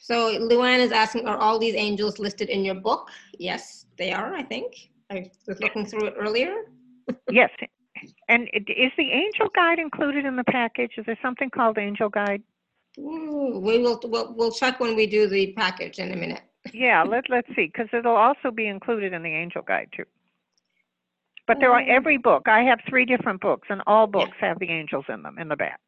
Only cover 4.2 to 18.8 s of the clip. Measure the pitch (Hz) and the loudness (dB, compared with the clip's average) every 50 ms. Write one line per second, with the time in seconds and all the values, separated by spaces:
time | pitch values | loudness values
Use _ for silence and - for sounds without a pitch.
4.2 | 208 240 392 359 277 - 226 - 415 494 - - - _ _ _ _ _ 202 190 | -4 -6 -8 -10 -10 -8 -10 -8 -8 -10 -12 -14 -20 _ _ _ _ _ -10 -10
5.2 | 180 185 _ _ _ - 190 190 214 214 - 220 208 196 - 220 214 214 208 - | -10 -12 _ _ _ -12 -10 -6 -6 -4 -4 -4 -8 -6 -4 -4 -4 -4 -4 -4
6.2 | 202 214 214 233 262 349 392 440 440 - - _ _ _ - _ _ - 254 - | -6 -2 0 0 -2 -2 -2 -8 -10 -12 -18 _ _ _ -20 _ _ -10 -10 -10
7.2 | _ - - 226 233 185 - - - - _ _ _ _ _ - - - _ _ | _ 0 4 4 4 4 2 -6 -14 -16 _ _ _ _ _ -20 -20 -20 _ _
8.2 | _ - 233 240 240 - - 220 202 - - - - 247 - - 320 262 - 262 | _ 2 2 2 2 -2 -6 -6 -4 -4 0 0 0 0 2 -2 -2 0 0 0
9.2 | 339 427 427 - 440 403 - - 349 330 339 330 330 302 - - 320 285 277 294 | 0 -2 0 0 -2 0 2 2 2 2 2 0 -2 -6 -4 -4 -4 -2 -2 -2
10.2 | 277 277 262 254 247 - - 262 240 226 _ - 247 233 - - 214 233 226 - | -2 -2 -4 -2 -2 0 0 0 0 -2 _ -4 -6 -6 -6 -10 -8 -8 -8 -4
11.2 | - 254 254 - 277 269 - - 247 226 220 220 208 202 202 202 233 208 202 214 | -4 -6 -4 -4 -6 -6 -2 2 2 2 2 2 -2 -4 -2 -2 -2 -2 0 0
12.2 | 202 202 202 202 208 _ _ _ _ _ _ _ _ _ _ - 285 285 311 330 | 0 0 -2 -4 -6 _ _ _ _ _ _ _ _ _ _ -14 -12 -10 -10 -8
13.2 | 320 311 294 294 277 262 226 196 185 208 226 240 247 240 233 226 240 240 220 233 | -8 -6 -6 -4 -4 -4 -4 -2 -2 2 2 4 4 2 0 0 -4 -4 -4 -4
14.2 | 226 - 226 226 233 226 226 - 277 254 254 254 254 233 226 214 220 208 196 214 | -4 -4 -2 0 0 0 0 0 0 0 0 0 -2 -2 2 2 2 2 4 4
15.2 | 214 202 190 196 196 190 190 220 202 185 185 - - 165 160 - 185 180 185 - | 4 4 4 2 0 0 0 -2 -2 -2 -2 -4 -10 -12 -8 -10 -8 -8 -6 -6
16.2 | 170 170 170 - _ _ _ _ _ - - 220 254 254 220 170 160 180 214 240 | -6 -6 -8 -10 _ _ _ _ _ -18 -6 0 2 4 6 6 6 4 2 -2
17.2 | 254 - 254 247 240 - - - 202 156 _ - 233 208 - 240 233 240 233 202 | 0 0 -2 -2 -2 -2 -2 -2 -2 -2 _ -6 -6 -4 -4 -2 2 2 4 6
18.2 | 214 240 285 - - 277 233 220 226 214 196 190 | 6 6 4 2 -2 -6 -4 -4 -4 -4 -6 -8